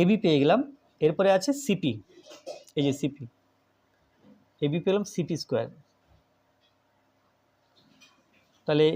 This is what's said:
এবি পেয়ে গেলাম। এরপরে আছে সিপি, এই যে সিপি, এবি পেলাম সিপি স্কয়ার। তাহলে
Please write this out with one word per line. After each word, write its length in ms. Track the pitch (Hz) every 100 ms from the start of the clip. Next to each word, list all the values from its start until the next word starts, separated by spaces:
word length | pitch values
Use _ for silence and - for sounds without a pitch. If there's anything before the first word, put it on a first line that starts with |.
এবি 140 | 180 214
পেয়ে 140 | 175 147
গেলাম। 180 | 139 214 294 - _ - 156
এরপরে 240 | 165 196 190
আছে 140 | 226 277 -
সিপি, 280 | 190 147 107 - - - - - - - -
এই 60 | 143
যে 80 | 131
সিপি, 260 | 147 - 117 _ _ _ _ _ _ _ _ _ _ _ _ - 147
এবি 140 | 165 190
পেলাম 180 | 196 208
সিপি 220 | - 147 151
স্কয়ার। 240 | - 117 113 - _ _ _ _ _ _ _ _ _ _ _ _ _ _ _ _ _ _ _ _ _ _ _ _ _ _ _ _ -
তাহলে 200 | 151 156